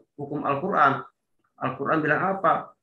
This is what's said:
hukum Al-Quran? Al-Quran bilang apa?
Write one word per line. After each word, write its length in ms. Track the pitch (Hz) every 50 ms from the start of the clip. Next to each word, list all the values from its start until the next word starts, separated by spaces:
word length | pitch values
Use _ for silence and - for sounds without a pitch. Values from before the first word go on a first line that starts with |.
| _ _ _ -
hukum 260 | 139 - 147 147 -
Al-Quran? 560 | 143 135 139 180 196 - 156 147 139 135 123 - - _ _ _ _ _ _ _ _ _
Al-Quran 480 | - 143 127 - - 139 117 156 160 151
bilang 320 | 147 151 - 180 196 190
apa? 380 | - - 160 147 - - - _ _